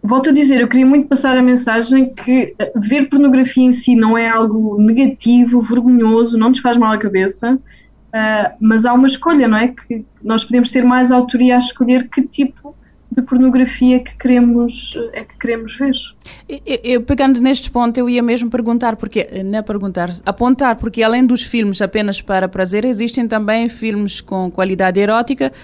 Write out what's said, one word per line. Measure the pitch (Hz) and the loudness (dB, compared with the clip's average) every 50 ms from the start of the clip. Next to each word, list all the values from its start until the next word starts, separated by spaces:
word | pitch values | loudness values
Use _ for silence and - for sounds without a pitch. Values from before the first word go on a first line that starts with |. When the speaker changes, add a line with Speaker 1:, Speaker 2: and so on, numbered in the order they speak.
| - | -4
Speaker 1:
volto | 208 240 269 262 320 | 0 0 0 0 0
a | 277 | 0
dizer, | 294 285 269 269 247 | 2 2 2 2 2
eu | 240 | 2
queria | 233 247 262 262 | 2 2 4 4
muito | 262 277 294 294 | 4 4 2 2
passar | - 277 262 - 262 254 | 0 0 0 0 0 2
a | 254 | 2
mensagem | 254 254 247 247 247 233 220 226 226 233 262 269 262 254 - | 2 2 2 2 0 0 -2 -2 0 2 2 2 2 0 -2
que, | - - 247 254 262 233 - - | -6 -2 0 0 0 0 -2 -4
eh, | - 214 - - | -8 -8 -4 -4
ver | 226 202 214 269 294 277 - | -4 -2 0 0 0 0 0
pornografia | 285 277 285 277 254 262 254 254 - 254 254 | 2 4 4 4 4 4 2 2 2 4 4
em | 254 | 4
si | 247 247 - 247 240 | 4 2 2 2 4
não | 226 220 220 226 | 4 4 4 2
é | 233 233 226 | 2 0 0
algo | 226 226 233 220 214 220 220 214 202 208 | 0 0 0 0 0 -2 -2 -2 0 2
negativo, | 208 220 226 254 269 269 269 - - 233 247 247 247 233 240 247 | 2 4 4 4 2 2 0 0 0 2 4 4 4 4 2 0
vergonhoso, | 220 226 233 254 240 254 247 233 226 226 220 226 233 226 233 | 0 0 0 0 2 4 4 4 4 4 2 2 2 2 0
não | 220 220 247 | 2 2 2
nos | 262 - | 2 2
faz | - 247 240 | 0 0 2
mal | 240 226 220 214 | 2 2 2 0
à | |
cabeça, | 208 220 202 185 190 190 196 190 - - 233 262 262 - - _ _ _ _ _ _ _ _ - | -2 -2 -2 -2 -2 -2 -2 -4 -4 -2 -2 -2 -2 -4 -10 _ _ _ _ _ _ _ _ -6
ah, | 220 220 214 220 214 196 - - - | -4 -2 -2 0 -2 -2 -4 -4 0
mas | 214 220 220 226 220 | 0 2 2 2 2
há | 247 240 | 2 4
uma | 254 262 | 4 4
escolha, | 269 - - - 330 330 285 254 | 2 0 0 0 0 2 2 2
não | 220 214 | 2 2
é? | 214 233 | 2 0
Que | 247 254 - - - 233 220 - - _ _ - | -2 -4 -8 -12 -12 -10 -10 -12 -14 _ _ -6
nós | 214 226 226 - | -4 -4 -4 -2
podemos | - 233 247 233 - | 0 0 0 0 0
ter | - 262 247 | 0 2 2
mais | 247 247 254 254 247 | 2 2 2 2 2
autoria | 254 247 247 247 - 233 247 254 247 | 2 2 0 0 0 2 4 4 4
a | 247 | 2
escolher | 247 - - - 247 233 254 254 254 - | 0 -2 -4 -2 0 0 2 0 0 -2
que | - 285 | -4 -4
tipo | 262 - - - 277 269 - - - 285 - - _ _ _ _ _ _ | -4 -2 -2 -4 -4 -4 -4 -10 -20 -20 -20 -20 _ _ _ _ _ _
de | - - | -6 -4
pornografia | 254 - 262 247 262 262 247 247 262 254 - - 254 254 254 254 | -4 0 0 2 2 4 4 2 0 0 0 0 2 2 2 2
que | 247 - - | 0 -4 -10
queremos, | - - 254 247 247 247 240 233 240 240 233 - - - - - - 233 226 - | -4 0 2 2 4 4 4 2 2 0 -2 -4 -8 -14 -14 -12 -10 -12 -10 -12
é | 220 220 | -14 -16
que | - _ - | -16 _ -10
queremos | - 233 233 226 226 220 - | -6 -6 -6 -6 -8 -12 -8
ver. | - 277 277 254 - - - - _ - - - - - | -4 -4 -4 -4 -4 -8 -12 -20 _ -20 -20 -20 -20 -18
Speaker 2:
E, | - - 285 - | -16 -16 -14 -8
e, | - 269 233 - | -6 -6 -6 -2
eu, | 240 247 240 | -2 -2 -2
pegando | 233 247 285 247 269 262 262 240 | -2 -2 -2 0 2 2 2 2
neste | 247 262 277 254 - - | 2 2 0 -2 -4 -4
ponto, | - 240 233 233 226 | -2 -2 -2 0 -2
eu | 254 247 240 | -2 -2 -2
ia | 247 240 | 0 -2
mesmo | 240 233 226 233 240 226 | 0 0 -2 -2 -2 -4
perguntar, | 220 220 226 233 233 233 247 233 220 | -4 -4 -2 -2 -2 -2 -2 -4 -4
porque, | - - 202 - 220 - - - 190 190 | -6 -8 -6 -6 -6 -6 -6 -8 -10 -8
não | 190 208 220 | -6 -6 -6
é | |
perguntar, | 214 - 208 202 196 196 180 185 175 180 175 175 - | -6 -6 -8 -8 -8 -8 -6 -6 -6 -6 -8 -8 -6
apontar, | 190 196 - 240 247 254 254 277 254 226 | -6 -4 -2 0 0 0 0 0 -2 -2
porque | 233 - 226 - 226 | -2 -6 -6 -4 -2
além | 220 220 233 247 262 | 0 0 2 2 2
dos | 240 254 - | 0 0 -2
filmes | - - - 233 220 202 190 - | -4 -4 -4 -2 -2 -2 -2 -4
apenas | 214 220 - 214 208 202 190 - | -4 -4 -2 -4 -4 -4 -6 -8
para | - - 196 190 190 185 | -6 -4 -2 -2 -2 -2
prazer, | 185 190 185 180 190 208 220 | -4 -4 -4 -4 -4 -4 -2
existem | 254 247 202 233 233 233 269 240 | -2 -4 -4 -4 -4 -4 -4 -4
também | 220 226 220 214 202 220 226 233 233 | -4 -4 -4 -2 -2 -2 -2 -2 -4
filmes | 233 - 220 220 208 208 208 196 - - | -6 -8 -8 -6 -4 -4 -6 -6 -8 -12
com | - - 196 190 185 180 | -12 -10 -8 -6 -6 -6
qualidade | 170 - 185 196 190 180 190 185 180 196 | -4 -4 -4 -4 -2 -2 -2 0 0 0
erótica, | 202 202 220 233 233 233 269 - 269 269 - - | 0 0 0 -2 -2 -4 -4 -4 -4 -6 -6 -10